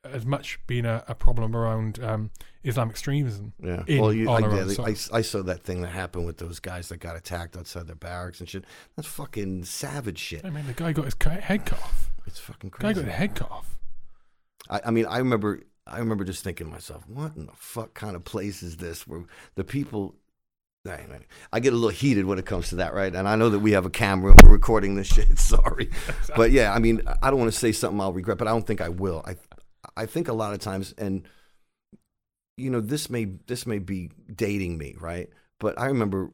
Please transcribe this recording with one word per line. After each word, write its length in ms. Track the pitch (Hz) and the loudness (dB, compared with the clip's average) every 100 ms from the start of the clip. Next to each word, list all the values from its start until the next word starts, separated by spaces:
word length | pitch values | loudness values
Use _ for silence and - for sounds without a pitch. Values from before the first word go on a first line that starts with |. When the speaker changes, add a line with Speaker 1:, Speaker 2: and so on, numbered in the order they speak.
Speaker 1:
as 220 | 131 131 | -12 -10
much 340 | 117 139 - - | -6 -8 -8 -12
being 200 | - 123 | -8 -4
a, 180 | 117 113 - | -4 -6 -8
a 80 | |
problem 400 | 113 123 117 110 | 4 4 6 -2
around, 460 | 117 113 113 110 107 | -2 -2 -4 -6 -8
um, 280 | 117 107 107 - - - | -6 -6 -8 -12 -18 -10
Islamic 280 | 139 120 113 | -6 -4 -4
extremism 600 | 110 - 143 131 101 104 - | -6 -4 -4 -4 -6 -14 -12
Speaker 2:
Yeah. 200 | 90 87 87 | -8 -8 -2
Speaker 1:
in 140 | 143 | 0
Speaker 2:
Well, 120 | 107 | 2
you, 140 | 110 110 | 0 0
Speaker 1:
all 60 | 117 | 2
Speaker 2:
I, 40 | 107 | 2
Speaker 1:
around 80 | 101 | 0
Speaker 2:
yeah, 60 | |
Speaker 1:
the 180 | 95 98 | -2 -4
Speaker 2:
I, 100 | 110 | -4
Speaker 1:
South. 200 | 104 - | -6 -4
Speaker 2:
I 60 | 113 | -4
saw 200 | 110 104 | -4 -6
that 200 | 92 90 | -6 -8
thing 180 | - 90 | -8 -8
that 80 | 87 | -8
happened 360 | 95 90 90 | -10 -10 -8
with 120 | 85 82 | -8 -10
those 220 | 85 82 | -14 -14
guys 280 | 90 87 85 | -14 -14 -14
that 80 | 87 | -14
got 180 | 85 82 | -14 -14
attacked 380 | - 87 85 87 | -12 -12 -12 -16
outside 300 | 82 87 82 | -16 -16 -16
their 80 | |
barracks 440 | 80 87 87 90 - | -16 -14 -12 -14 -16
and 80 | 90 | -16
shit. 160 | 95 - - - | -16 -16 -20 -18
That's 120 | - 151 | -16 -14
fucking 560 | - 131 107 98 95 | -14 -12 -10 -8 -8
savage 540 | 87 - - 143 117 85 | -10 -12 -10 -10 -10 -10
shit. 260 | - 151 | -12 -12
Speaker 1:
I 40 | 185 | -12
mean, 180 | 151 143 | -12 -10
the 60 | |
guy 180 | 120 165 | -6 -4
got 120 | 151 | -4
his 80 | 139 | -4
ca-, 140 | - 147 175 | 2 2 2
head 240 | - 202 | -2 -2
cut 140 | - - | 0 0
off. 300 | - - - - - | 4 4 4 2 -4
Speaker 2:
It's 120 | - | -10
fucking 300 | - - 98 | -16 -16 -18
Speaker 1:
The 60 | - | -6
guy 160 | 208 | -4
Speaker 2:
crazy. 60 | 190 | -4
Speaker 1:
got 40 | |
his 100 | 123 | -4
head 200 | 87 202 | -4 -4
cut 160 | - - | -2 -6
off. 260 | - - - - - - - - _ _ _ - | -6 -6 -4 -4 -6 -8 -16 -20 _ _ _ -10
Speaker 2:
I, 120 | 101 | -8
I 60 | 113 | -2
mean, 140 | 113 101 | -2 0
I 100 | 117 | -2
remember, 420 | 127 117 104 95 - _ - | -2 -2 -2 -6 -14 _ -18
I 100 | 120 | -8
remember 240 | 113 104 | -6 -6
just 200 | 92 90 | -6 -8
thinking 240 | 98 82 80 | -10 -12 -14
to 40 | |
myself, 300 | 80 - 78 - | -16 -18 -20 -18
"What 280 | 123 156 | -14 -12
in 120 | 156 76 | -14 -18
the 40 | |
fuck 400 | - - 113 110 | -20 -16 -14 -14
kind 200 | - 104 | -14 -12
of 80 | 90 | -12
place 380 | 90 104 101 95 | -10 -10 -10 -10
is 160 | 87 82 | -14 -14
this 300 | 87 85 - | -14 -14 -16
where 160 | 82 85 - - | -16 -16 -20 -16
the 80 | - | -12
people?" 520 | - 143 139 107 98 - _ _ _ _ _ _ 98 | -8 -8 -8 -8 -10 -14 _ _ _ _ _ _ -16
I, 120 | 82 - 67 - - - | -16 -18 -20 -20 -20 -8
I 80 | 113 | 0
get 140 | 131 | 0
a 20 | |
little 140 | 117 113 | 2 -2
heated 360 | 92 139 104 | 0 0 0
when 120 | 95 95 | 0 -4
it 60 | |
comes 240 | 92 95 - | -4 -6 -6
to 60 | 90 | -6
that, 160 | 85 | -6
right? 200 | 87 95 | -4 -4
And 140 | 90 98 | -4 -2
I 80 | |
know 140 | 110 113 | 2 2
that 100 | 101 | 2
we 120 | 107 | 2
have 140 | 98 92 | 2 0
a 20 | |
camera 420 | - 101 95 95 | -4 -2 0 12
and 100 | - | 12
we're 80 | - | 12
recording 420 | 104 - 110 98 | 12 8 2 0
this 120 | 98 92 | -4 2
shit. 300 | - - - | 4 6 6
<laughs> 0 | |
Sorry, 500 | - - - - - - - | 6 6 6 2 -4 -4 -6
Speaker 1:
<laughs> 240 | - - | -4 -2
Speaker 2:
but 160 | - 117 | 2 6
yeah, 220 | 131 107 | 6 4
I 60 | 110 | 2
mean, 220 | 113 113 - 131 | 2 2 0 0
I 80 | 131 | 0
don't 80 | 135 | 2
wanna 120 | 113 | 0
say 200 | - 117 | 0 -2
something 280 | 107 98 101 | -2 -4 -4
I'll 140 | 98 | -4
regret, 240 | 90 92 98 | -6 -6 -4
but 100 | 110 | -2
I 40 | |
don't 140 | 113 - | -2 -4
think 140 | 104 | -6
I 80 | 85 | -6
will. 340 | 87 95 80 | -6 -6 -6
I, 100 | - 87 _ - - _ - - | -12 -16 _ -20 -20 _ -18 -12
I 80 | |
think 220 | 110 160 127 | -8 -6 -6
a 60 | |
lot 200 | 113 104 | -6 -6
of 60 | 101 | -8
times, 340 | 107 95 95 - | -8 -8 -10 -10
and 280 | 104 95 - _ _ _ _ _ _ - _ _ _ _ _ - | -8 -8 -10 _ _ _ _ _ _ -20 _ _ _ _ _ -10
you 120 | 131 | -4
know, 120 | 123 | -4
this 280 | 107 151 - | -4 -6 -6
may, 160 | 120 107 92 - | -6 -8 -10 -12
this 180 | 123 | -10
may 140 | 123 104 | -6 -8
be 320 | 90 95 82 - - | -6 -10 -10 -18 -20
dating 440 | 101 104 101 90 82 | -6 -4 -4 -6 -8
me, 180 | 69 - | -12 -14
right? 300 | 82 87 - _ _ _ | -12 -12 -14 _ _ _
But 200 | 107 - | -6 -4
I 80 | 131 | -4
remember 440 | 135 104 95 92 | -2 -2 -4 -8